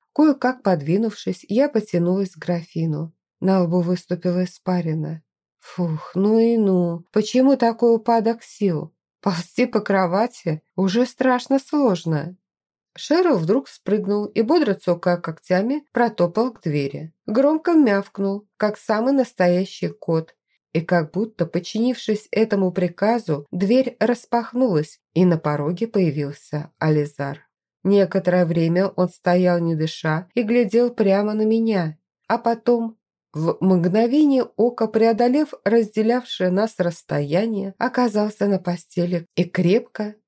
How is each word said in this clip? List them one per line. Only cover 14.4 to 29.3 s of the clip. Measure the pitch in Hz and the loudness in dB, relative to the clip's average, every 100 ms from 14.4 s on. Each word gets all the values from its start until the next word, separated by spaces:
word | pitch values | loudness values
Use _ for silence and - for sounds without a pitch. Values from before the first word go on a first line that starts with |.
бодро | 226 339 254 | 2 2 2
цокая | 190 - 170 180 175 | 0 -2 -2 0 -2
когтями, | 170 156 - 185 220 294 - | -4 -10 -2 -2 0 -4 -4
протопал | - 240 220 175 214 247 | -2 0 0 -2 0 -4
к | 226 | -4
двери. | 165 147 139 143 160 - - | -4 -2 -4 -6 -14 -14 -4
Громко | 220 285 311 349 | 2 2 2 2
мявкнул, | 330 247 196 196 - 196 202 - - | 4 4 2 -2 -6 -4 -6 -10 -4
как | 214 214 | -4 -4
самый | - 214 247 | -4 -2 2
настоящий | 277 240 - 180 180 190 - 170 | 0 0 0 2 2 -2 -6 -8
кот. | - - 160 160 _ _ _ _ | -6 -4 -4 -4 _ _ _ _
И | 170 | -6
как | 165 175 156 | 0 0 0
будто, | 180 220 - 165 | -4 -6 -4 -4
подчинившись | 202 - 214 240 240 - 208 - | -4 -6 -2 -2 -2 -4 -4 -4
этому | - 220 202 185 | -2 0 0 0
приказу, | 185 180 - 208 233 214 147 160 | 0 -4 -2 -2 0 -2 -6 -6
дверь | 180 196 247 262 - | -4 2 2 0 -2
распахнулась, | 226 240 - 240 226 240 254 160 156 - _ | -2 -2 -2 -4 -4 -2 0 0 -2 -10 _
и | 165 | 2
на | 180 160 | 2 2
пороге | 151 147 147 180 226 | 0 -2 -4 -4 -4
появился | 214 175 147 143 151 - 151 151 _ | 0 0 -2 -6 -10 -10 -10 -10 _
Ализар. | 156 151 147 - 139 143 _ _ _ _ | 0 0 0 -6 -8 -10 _ _ _ _
Некоторое | 190 202 190 190 180 180 | 2 2 2 0 0 2
время | 170 170 165 175 190 | 2 2 2 2 0
он | - 175 | 0 -4
стоял | - 185 | -2 0